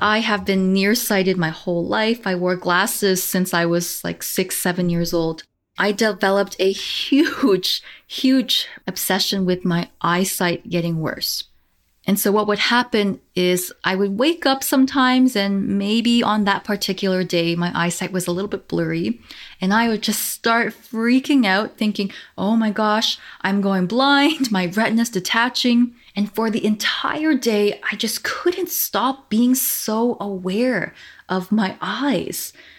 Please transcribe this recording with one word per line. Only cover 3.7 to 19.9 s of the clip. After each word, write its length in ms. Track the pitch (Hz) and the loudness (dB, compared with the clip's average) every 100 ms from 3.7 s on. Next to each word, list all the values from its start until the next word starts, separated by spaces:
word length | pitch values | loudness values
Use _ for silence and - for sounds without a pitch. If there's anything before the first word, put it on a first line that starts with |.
| 170 170 - | 0 -2 -6
like, 220 | 175 170 | -8 -8
six, 320 | - - 185 - | -6 -4 -2 -2
seven 320 | 185 180 175 | -2 0 0
years 240 | 170 170 | 0 0
old. 300 | 170 165 160 - _ _ - | 0 -2 -4 -12 _ _ -2
I 140 | 196 | 0
developed 640 | 202 220 196 196 196 196 - | 2 0 2 2 2 0 0
a 120 | 190 | 0
huge, 1120 | 196 - - - 269 330 - 247 185 - - - - - | 0 -6 -6 2 2 2 2 2 2 0 -4 -8 -20 -14
huge 600 | - 262 262 220 - - - - | -2 2 2 2 -2 -4 -10 -10
obsession 560 | 180 - 190 - 196 | -6 -2 0 0 0
with 220 | 180 180 180 | 0 0 0
my 240 | 170 175 - | 0 -2 -4
eyesight 720 | 170 175 190 - 175 170 - | 0 0 0 0 -2 -2 -4
getting 320 | 175 170 160 | -2 -2 -2
worse. 420 | 151 - - - - _ _ _ _ _ - | -4 -4 -4 -6 -8 _ _ _ _ _ -2
And 140 | 202 | 0
so 140 | 208 | 2
what 140 | 208 208 | 2 2
would 120 | 202 | 0
happen 640 | - 240 247 220 202 180 _ | 2 2 2 0 0 -2 _
is 400 | 180 180 180 180 - | -2 2 2 -2 -6
I 120 | 180 190 | -4 0
would 240 | 202 196 | 0 0
wake 260 | 294 330 277 | 0 2 0
up 160 | 269 | 0
sometimes 760 | - 277 262 277 254 254 254 208 | 2 2 4 4 2 4 4 2
and 400 | 196 196 196 196 | 0 -2 -2 -2
maybe 440 | 202 226 226 240 | 0 0 2 2
on 220 | 208 214 | 2 2
that 220 | 202 196 - | 2 0 -2
particular 580 | 202 - 185 190 185 | -4 -4 -2 -2 0
day, 320 | 180 175 170 170 | 0 0 0 0
my 160 | 175 | -2
eyesight 380 | 170 175 - 185 | -2 -2 -2 -4
was 160 | 185 175 | -4 -4
a 40 | |
little 180 | 175 202 | -4 -4
bit 180 | - - | -8 -4
blurry 540 | 170 160 165 202 - - - - - | -4 -2 -2 -4 -6 -10 -20 -20 -6
and 120 | 190 | 0
I 140 | 214 | 2
would 140 | 233 | 2